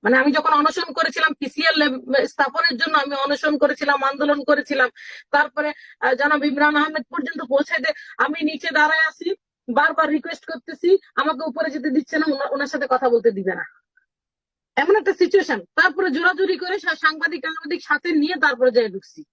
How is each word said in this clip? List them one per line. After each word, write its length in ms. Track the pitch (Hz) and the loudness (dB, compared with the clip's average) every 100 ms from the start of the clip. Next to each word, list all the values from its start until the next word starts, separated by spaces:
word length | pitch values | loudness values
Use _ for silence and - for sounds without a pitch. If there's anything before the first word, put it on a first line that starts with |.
মানে 120 | 208 262 | 4 4
আমি 140 | 277 | 4
যখন 200 | 294 320 | 2 2
অনশন 400 | 302 302 359 349 | 4 2 0 -6
করেছিলাম 400 | 311 320 - 320 | -2 -2 0 -2
পিসিএল 420 | - 277 - 330 302 | -2 -8 -2 0 2
ল্যাব 160 | 294 254 247 269 - | 2 0 0 0 0
স্থাপনের 500 | - 269 302 330 240 | 0 -2 0 -2 -2
জন্য, 220 | 320 311 | 0 0
আমি 160 | 277 | 0
অনশন 440 | 277 277 285 311 294 | -2 -2 0 0 2
করেছিলাম, 440 | - 294 285 285 | 0 0 0 0
আন্দোলন 420 | 269 277 294 294 | 0 -2 -2 -2
করেছিলাম, 460 | 262 294 - 269 247 - - - - | 2 0 0 0 0 -2 -20 -20 -2
তারপরে, 420 | 285 294 - 302 302 - - | 0 0 -2 -4 -6 -16 -6
আহ, 140 | 247 | -2
জনাব 300 | 254 285 294 | 0 2 2
ইমরান 320 | 294 277 294 302 | 0 2 2 2
আহমেদ 260 | 302 311 - | 0 -4 -8
পর্যন্ত 300 | 254 262 - 240 | -8 -8 -8 -2
পৌঁছাইতে 420 | 277 294 640 622 - - - | 0 0 -2 -4 -6 -12 -4
আমি 220 | 262 320 | -4 -2
নিচে 240 | 311 311 330 | -4 -4 -2
দাঁড়ায় 300 | 302 302 320 320 | 2 2 2 0
আছি, 260 | - 339 392 _ _ - | -2 -6 -6 _ _ -4
বারবার 400 | 240 311 311 302 | 2 2 2 0
রিকোয়েস্ট 340 | 302 330 339 - | 0 -4 -14 -10
করতেছি, 520 | 320 - 311 349 381 _ | -12 -12 -2 2 2 _
আমাকে 280 | - 294 254 | -4 -2 -2
উপরে 260 | 320 262 311 | -6 -4 -4
যেতে 200 | 285 277 | -2 0
দিচ্ছে 280 | 254 262 311 | -2 -2 -2
না, 80 | 311 | -2
ওনা-, 160 | 277 277 | -2 -4
ওনার 160 | - 285 | -4 -4
সাথে 200 | 294 262 | -4 -2
কথা 180 | 254 254 | 0 2
বলতে 220 | 233 226 | 4 2
দিবে 240 | 196 190 | 0 -4
না, 100 | 175 - _ _ _ _ _ _ _ _ _ _ - | -6 -10 _ _ _ _ _ _ _ _ _ _ -2
এমন 200 | 294 415 | 2 4
একটা 160 | 359 | 2
সিচুয়েশন। 480 | - 359 403 330 226 175 | 2 4 4 2 -4 -4
তারপরে 360 | - 349 311 370 | 0 0 2 -2
জোরাজুরি 460 | 285 349 359 381 330 | 0 0 0 0 -2
করে 220 | 359 381 | -4 -6
সা-, 220 | 349 320 | -4 -2
সাংবাদিক 380 | 320 320 320 311 | -2 0 -4 -4
টাংবাদিক 380 | 320 320 294 349 | -8 -8 -8 -8
সাথে 300 | - 294 349 | -4 -4 0
নিয়ে 220 | 330 294 359 | 0 0 0
তারপরে 300 | 302 262 254 | 0 2 2
যেয়ে 180 | 240 220 | 4 0
ঢুকছি। 320 | 190 _ - 151 | -6 _ -20 -20